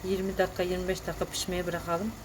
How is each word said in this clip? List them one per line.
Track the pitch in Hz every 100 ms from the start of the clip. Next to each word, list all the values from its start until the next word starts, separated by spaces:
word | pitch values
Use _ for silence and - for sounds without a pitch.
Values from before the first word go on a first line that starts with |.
yirmi | 185 190 190 185
dakika, | 185 -
yirmi | 180 180 185
beş | 190 -
dakika | 165
pişmeye | 170 - - 180 175
bırakalım. | 165 170 170 214 -